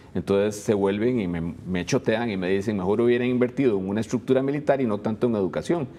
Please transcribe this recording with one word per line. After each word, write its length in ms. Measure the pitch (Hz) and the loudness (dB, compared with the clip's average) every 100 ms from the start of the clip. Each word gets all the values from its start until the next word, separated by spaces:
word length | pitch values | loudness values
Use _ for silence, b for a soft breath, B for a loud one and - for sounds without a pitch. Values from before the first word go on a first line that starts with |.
| B - | B -6
entonces 460 | - - 104 107 | 0 2 2 -2
se 100 | - | 0
vuelven 480 | 104 98 104 120 123 | 2 2 2 0 0
y 60 | 90 | -2
me, 120 | 85 | -4
me 440 | 85 80 87 90 82 | -6 -8 -4 -4 0
chotean 460 | 131 - 110 120 | 0 0 0 -2
y 40 | 95 | -2
me 140 | 90 | 0
dicen, 260 | 98 104 104 | 0 0 -2
"Mejor 240 | 90 107 | 0 2
hubieran 280 | 120 120 123 | 4 2 2
invertido 500 | 123 120 135 135 98 | 2 0 2 2 2
en 100 | 95 | -2
una 140 | 104 | -4
estructura 400 | 113 123 - 131 | -2 -4 2 2
militar 400 | 135 147 147 139 | 2 -2 0 2
y 60 | 120 | 2
no 100 | 104 | 0
tanto 300 | 113 107 123 | -2 0 0
en 80 | 107 | 2
educación", 520 | 92 - - 170 131 | 0 -2 -2 -2 -4